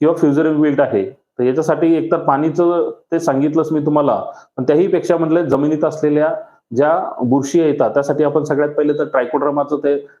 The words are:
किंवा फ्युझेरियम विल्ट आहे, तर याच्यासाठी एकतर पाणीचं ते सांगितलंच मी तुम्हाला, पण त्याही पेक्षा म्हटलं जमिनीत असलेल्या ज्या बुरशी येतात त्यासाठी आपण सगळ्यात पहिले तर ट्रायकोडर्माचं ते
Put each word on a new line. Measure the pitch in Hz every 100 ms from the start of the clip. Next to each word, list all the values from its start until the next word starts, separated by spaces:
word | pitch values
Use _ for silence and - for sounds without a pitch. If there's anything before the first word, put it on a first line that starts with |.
किंवा | 151
फ्युझेरियम | 170 156 143 160 151
विल्ट | 151 139
आहे, | 139 107 95
तर | - _ -
याच्यासाठी | 123 135 156 151 165
एकतर | 165 160 165
पाणीचं | - 139 160 147 175 175 156 - -
ते | 165
सांगितलंच | - 135 147 156 156
मी | 156
तुम्हाला, | 147 151 143 104 - - - -
पण |
त्याही | 127 151 190
पेक्षा | 180 - 170
म्हटलं | 160 165
जमिनीत | 160 135 147 151
असलेल्या | 156 - 151 147 156 - - _ - 117
ज्या | 147 160 - -
बुरशी | 123 135 135 170
येतात | 160 135 117
त्यासाठी | 139 143 147
आपण | 147 151
सगळ्यात | 147 147 147
पहिले | 147 147
तर | 147
ट्रायकोडर्माचं | 143 135 120 143 143 143 139 147
ते | 143 143 143 _